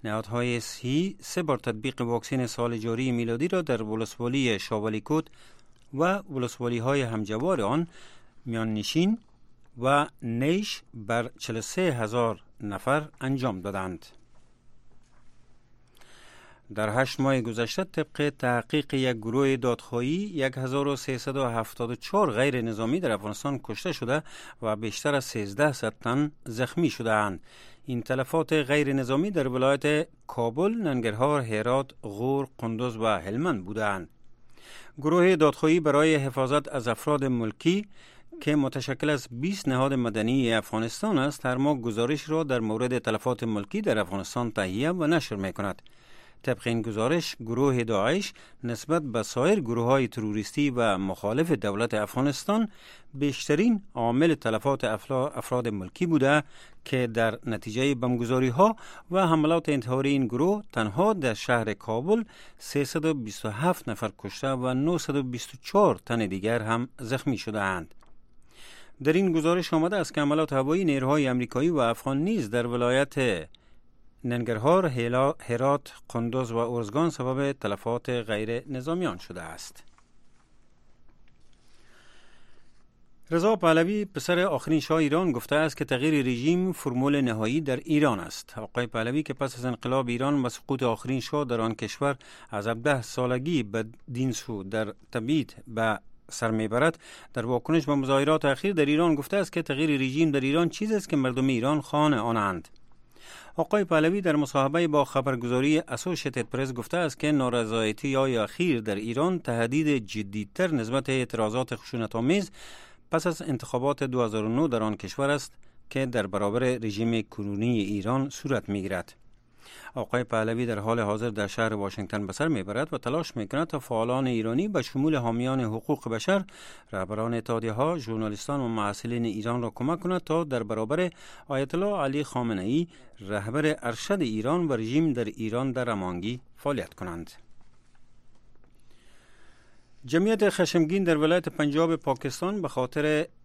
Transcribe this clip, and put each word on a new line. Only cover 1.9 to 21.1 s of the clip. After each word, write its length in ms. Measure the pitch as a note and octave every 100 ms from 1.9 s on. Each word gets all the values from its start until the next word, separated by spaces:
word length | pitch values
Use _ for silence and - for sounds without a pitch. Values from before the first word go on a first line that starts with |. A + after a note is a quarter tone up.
| -
واکسن 460 | A#2+ A#2 - C3+ A#2+
سال 320 | - A#2+ A#2
جاری 340 | A#2 A2+ C3
میلادی 360 | A#2+ A#2 A#2 E3+
را 140 | F#3
در 200 | D#3+ A#2
ولسوالی 760 | G#2+ A2 A2 - A#2+ C#3 B2+ G2+
شاولی 420 | - A2 G#2+ G#2+
کوت 260 | - D#3 D#3 - - - - - -
و 240 | C3+ E3+ G3
ولسوالی‌های 840 | G3 C3+ B2 - A#2+ A#2+ A#2+ C#3+
همجوار 580 | A#2+ A2+ G#2 A2 E3 E3+
آن، 260 | G2+ C#3+ E3+ - - - - - A#2+
میان 280 | A2+ A2+
نشین 440 | G#2+ G2+ D#3+ F#3 A3+ - - - - - A#2
و 240 | B2 C#3+ D3+ -
نیش، 600 | A#2+ A#2 C#3 F#3 G#3 - -
بر 360 | A#2 G#2 A#2 A#2 -
چهل 180 | - A2+
و 40 |
سه 220 | A2 -
هزار 580 | F#3 B2+ G#2+ A#2+ A#2 G2 - -
نفر 480 | G#2 G2 - D3 D3+ -
انجام 400 | C3 C3+ B2+ F#2+
دادند. 460 | F#2+ G2 F#2+ E2+ - - - - - _ - - - - - - - - - - - - - - - - - - - - -
در 280 | G#2 G#2+ A2+
هشت 180 | C3 -
ماه 200 | C3+ C3
گذشته، 440 | A2+ A2 A#2 -
طبق 480 | F#3 - - - D3 C#3
تحقیق 560 | B2+ A#2+ - D3+ C#3
یک 220 | C3+ C3 A#2+
گروه 400 | A2 B2 C#3 C3
دادخواهی، 520 | B2 A#2+ - A#2+ B2+
یک 440 | E3+ G#3 E3+ C3+ C3
هزار 320 | C3 C#3 C#3+
و 80 | C#3
سیصد 400 | -